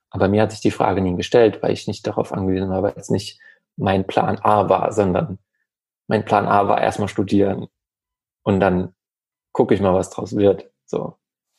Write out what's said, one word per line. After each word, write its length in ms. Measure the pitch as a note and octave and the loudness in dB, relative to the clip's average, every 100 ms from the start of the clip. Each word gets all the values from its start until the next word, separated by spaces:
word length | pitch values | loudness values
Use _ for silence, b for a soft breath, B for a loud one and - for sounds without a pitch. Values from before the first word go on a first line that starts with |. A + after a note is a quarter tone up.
| _ | _
Aber 180 | G2+ F#2+ | -2 2
mir 140 | G#2 | 2
hat 80 | G#2+ | 0
sich 100 | - | 0
die 100 | A#2 | -4
Frage 300 | - A#2 F#2+ | 0 0 0
nie 140 | F#2 F2+ | -2 -2
gestellt, 460 | B2 B2 A2 - | 0 4 4 2
weil 120 | - | -2
ich 140 | G#2 - | -4 -6
nicht 180 | G#2+ G#2+ | -8 -6
darauf 240 | G#2 - | -4 -4
angewiesen 380 | - F#2+ F#2+ F#2+ | -4 -2 -2 -2
war, 140 | F#2+ | -2
weil 100 | G2 - | -2 -4
es 120 | - | -4
nicht 300 | G#2 - - b b _ - | -4 -4 -14 b b _ -6
mein 300 | G2+ F#2+ F#2+ | 0 0 0
Plan 340 | - - G2 | -2 -2 -2
A 280 | - G#2 F2+ | 2 2 4
war, 220 | F#2 - | 2 2
sondern 460 | A2 G2 F#2 E2+ F#2+ _ _ _ _ _ _ - | 0 0 0 -2 -8 _ _ _ _ _ _ -4
mein 160 | A2 | -4
Plan 240 | G2+ G#2+ G2+ | 0 0 2
A 200 | G2+ G2+ | 2 2
war 140 | G#2+ | 2
erstmal 260 | G#2+ G#2 G2+ | 0 -2 -4
studieren 600 | - F#2+ G2+ G2+ - A2+ _ _ _ _ _ _ _ | -4 0 2 2 -2 -8 _ _ _ _ _ _ _
und 160 | - G2 | 0 2
dann 340 | F#2+ F2+ F#2 - _ _ _ _ _ | 4 2 -2 -10 _ _ _ _ _
gucke 220 | - A#2 | -2 2
ich 80 | G#2+ | 2
mal, 120 | G2 | 2
was 180 | F#2 F#2+ | 2 -2
draus 240 | - G2+ A2 | -6 -8 2
wird. 360 | G2+ F#2 - _ _ | 2 2 -4 _ _
So. 320 | - - - _ _ _ | -8 -8 -12 _ _ _